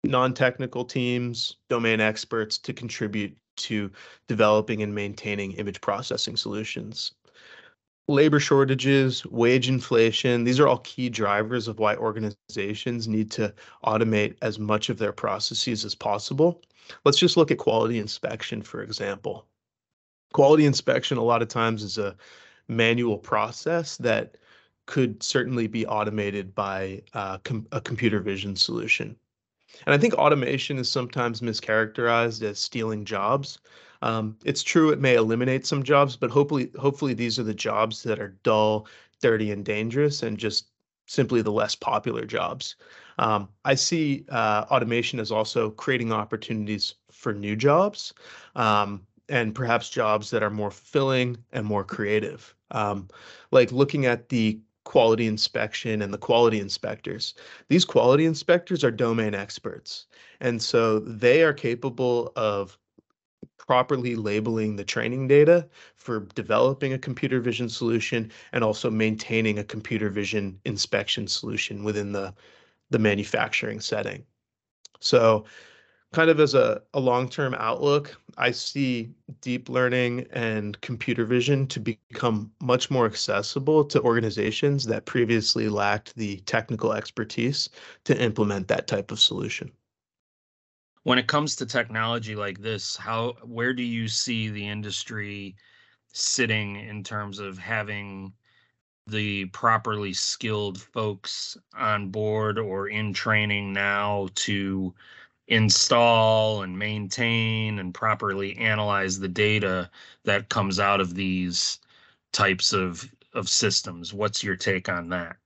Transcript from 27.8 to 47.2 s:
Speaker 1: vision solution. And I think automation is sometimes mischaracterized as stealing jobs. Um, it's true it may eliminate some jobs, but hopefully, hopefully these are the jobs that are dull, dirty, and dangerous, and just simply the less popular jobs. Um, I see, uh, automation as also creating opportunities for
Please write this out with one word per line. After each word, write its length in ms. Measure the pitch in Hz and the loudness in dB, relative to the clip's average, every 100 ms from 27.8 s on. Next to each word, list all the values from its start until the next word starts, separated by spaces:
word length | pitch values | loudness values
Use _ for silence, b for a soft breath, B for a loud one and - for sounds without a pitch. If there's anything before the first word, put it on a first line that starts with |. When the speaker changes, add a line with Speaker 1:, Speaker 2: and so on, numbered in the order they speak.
| - 110 113 104 | -6 0 0 0
Speaker 1:
vision 340 | 98 98 101 95 | -2 -6 -6 -2
solution. 600 | - - - - 52 - _ _ _ _ B B - | -2 -2 -2 -2 -4 -12 _ _ _ _ B B 2
And 80 | |
I 60 | 143 | 4
think 160 | 226 - | 4 4
automation 640 | 147 147 127 135 - 135 | 4 4 0 -2 -4 -4
is 100 | 120 | -4
sometimes 520 | 135 123 135 120 113 | -4 -4 -2 -2 -2
mischaracterized 1000 | 117 110 - 110 110 117 117 117 117 110 | -6 -6 0 0 0 0 2 2 2 -2
as 160 | 110 101 | -6 -6
stealing 480 | - 120 110 107 104 | -6 -4 -4 -4 -4
jobs. 540 | 101 101 139 139 - b b b b | -2 0 0 -2 -14 b b b b
Um, 360 | 117 113 110 107 - | -2 -2 -4 -6 -4
it's 180 | 143 | -4
true 280 | - 170 156 | 2 6 6
it 100 | 143 | 4
may 140 | 135 120 | 6 6
eliminate 500 | 110 113 127 131 135 | 4 2 0 0 -2
some 180 | 143 | -4
jobs, 320 | 131 143 139 120 | 4 4 4 0
but 160 | 127 | 2
hopefully, 400 | 139 143 147 123 - | 2 2 0 -4 0
hopefully 340 | 139 139 143 | -2 0 -4
these 240 | 113 120 113 | -2 -2 -2
are 60 | |
the 100 | 110 | -4
jobs 480 | 101 110 104 110 107 | -4 -2 0 0 -2
that 140 | 120 107 | -4 -4
are 160 | 101 95 | -4 -2
dull, 440 | - 107 107 107 107 B B _ | 2 4 4 2 -4 B B _
dirty, 300 | 123 110 107 | 2 4 0
and 140 | 101 98 | -2 -4
dangerous, 580 | 107 110 127 147 143 | -2 -2 2 0 0
and 140 | 113 107 | -4 -2
just 320 | 110 - _ _ _ _ _ | -2 -2 _ _ _ _ _
simply 360 | - 131 120 | 0 2 4
the 100 | 113 | 2
less 240 | 107 107 - | 0 0 -2
popular 480 | - 107 117 117 | -2 -2 -2 -6
jobs. 540 | 110 110 90 131 - - B B B - | -4 -4 -4 -6 -12 -14 B B B -2
Um, 320 | 117 104 98 _ 139 | 2 2 -2 _ 0
I 100 | 135 | 0
see, 500 | - 170 151 139 - | 2 0 0 -2 -4
uh, 360 | 127 107 107 110 | 0 2 2 2
automation 480 | 135 117 117 113 120 | 0 2 0 -2 -4
as 140 | 104 | -2
also 380 | 110 107 117 110 | -2 0 0 -2
creating 420 | 107 - 131 113 | -4 -2 -2 0
opportunities 840 | 107 104 113 - 110 104 104 - - _ | -2 -4 -8 -6 -6 -4 -4 -6 -8 _
for 220 | _ | _